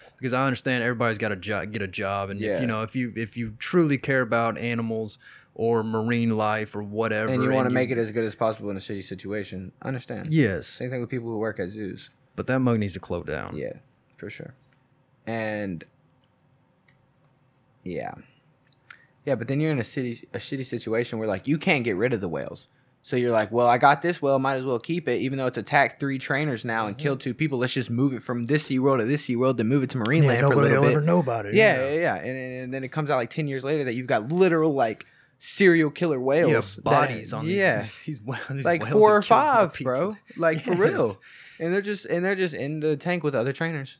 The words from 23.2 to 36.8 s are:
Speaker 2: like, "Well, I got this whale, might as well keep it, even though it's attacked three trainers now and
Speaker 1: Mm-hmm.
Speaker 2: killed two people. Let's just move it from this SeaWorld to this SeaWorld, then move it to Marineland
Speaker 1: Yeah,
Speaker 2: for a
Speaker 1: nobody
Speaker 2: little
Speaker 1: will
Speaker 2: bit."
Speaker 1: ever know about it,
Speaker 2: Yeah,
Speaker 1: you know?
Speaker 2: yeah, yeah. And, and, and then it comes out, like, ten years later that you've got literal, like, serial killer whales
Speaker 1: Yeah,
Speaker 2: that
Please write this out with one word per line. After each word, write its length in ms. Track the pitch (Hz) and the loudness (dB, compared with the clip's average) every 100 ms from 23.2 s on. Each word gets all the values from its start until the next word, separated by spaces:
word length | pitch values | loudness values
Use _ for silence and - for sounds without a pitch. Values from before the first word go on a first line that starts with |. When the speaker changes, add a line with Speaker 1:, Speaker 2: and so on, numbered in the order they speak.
| 123 | 2
Speaker 2:
like, 200 | 113 107 | 2 2
"Well, 160 | 117 120 | 4 4
I 100 | 120 | 6
got 240 | 139 147 | 6 6
this 180 | 170 175 | 2 0
whale, 200 | 139 135 | 2 2
might 160 | 135 135 | 0 -2
as 80 | |
well 160 | 131 120 | -2 -4
keep 280 | - 165 151 | -4 -4 -2
it, 140 | 117 | -2
even 160 | 127 135 | -2 -2
though 80 | 127 | -4
it's 140 | 123 | -4
attacked 400 | 101 143 127 - | 0 2 2 0
three 180 | 139 135 | -6 -4
trainers 480 | - 139 151 113 120 | -4 -2 -2 -4 -4
now 220 | 113 107 | -2 -4
and 100 | 117 | -2
Speaker 1:
Mm-hmm. 60 | |
Speaker 2:
killed 160 | 147 131 | -4 -2
two 160 | 131 120 | -4 -4
people. 240 | 156 131 | -2 -2
Let's 140 | 123 | -2
just 180 | 139 117 | -2 -2
move 220 | 117 143 | 0 0
it 100 | 120 | -2
from 220 | - 120 117 | -6 -4 0
this 200 | 151 - | -2 0
SeaWorld 300 | 131 139 131 | 0 2 2
to 80 | 110 | 2
this 220 | 147 - | 0 -2
SeaWorld, 300 | 120 127 123 | 0 2 2
then 100 | 110 | 2
move 160 | 143 | 2
it 80 | 127 | 0
to 60 | 131 | -2
Marineland 240 | 110 156 | 2 4
Speaker 1:
Yeah, 160 | 143 120 | 4 4
Speaker 2:
for 40 | 139 | 4
a 20 | |
Speaker 1:
nobody 120 | 135 139 | 6 6
Speaker 2:
little 120 | 135 | 6
Speaker 1:
will 80 | 139 | 6
Speaker 2:
bit." 60 | 147 | 4
Speaker 1:
ever 40 | 151 | 4
know 140 | 175 | 4
about 260 | 127 113 101 | 2 -2 2
it, 80 | |
Speaker 2:
Yeah, 200 | 180 214 135 | 4 6 4
Speaker 1:
you 60 | |
know? 60 | 135 | 0
Speaker 2:
yeah, 100 | 156 | 0
yeah. 140 | 170 92 | 0 0
And, 140 | 95 | -4
and, 340 | 131 127 127 | -8 -8 -8
and 100 | 127 | -8
then 100 | 135 | -8
it 40 | 127 | -6
comes 200 | 156 147 | -4 0
out, 60 | 131 | 0
like, 120 | 120 | 0
ten 180 | - 147 | -4 -4
years 160 | 135 | -2
later 200 | 131 156 | -2 0
that 100 | 131 | -2
you've 140 | 117 127 | -2 0
got 220 | 123 113 | 0 2
literal, 420 | 170 185 165 160 | 4 4 4 2
like, 320 | 139 117 104 - _ _ _ | 2 0 -2 -12 _ _ _
serial 540 | - - 190 170 151 | -6 4 6 6 4
killer 280 | - 170 135 | 0 0 0
whales 300 | 131 151 165 | 2 4 4
Speaker 1:
Yeah, 100 | 123 101 | 4 0
Speaker 2:
that 60 | - | -4